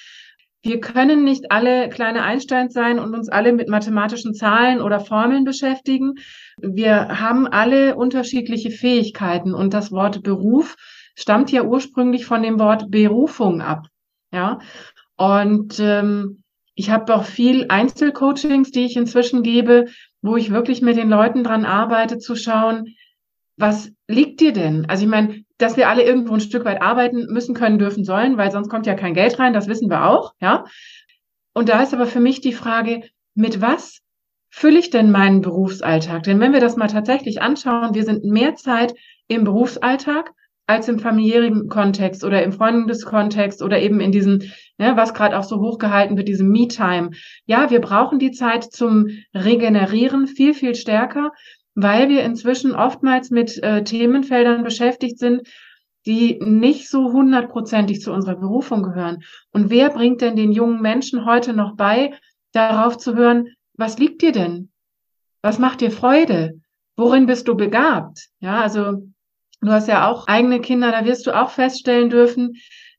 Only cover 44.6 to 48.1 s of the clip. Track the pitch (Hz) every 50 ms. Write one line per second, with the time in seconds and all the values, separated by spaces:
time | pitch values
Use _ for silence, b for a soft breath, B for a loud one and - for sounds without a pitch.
44.6 | B B _ - 202 247 254 226 226 220 - - 214 208 - 196 196 - 226 202
45.6 | 208 233 226 - 220 208 202 202 208 208 214 190 196 208 196 185 190 196 208 226
46.6 | 240 233 - 226 214 180 180 175 175 175 165 B B B B B B - 220 247
47.6 | 294 240 240 233 - - 202 208 254 277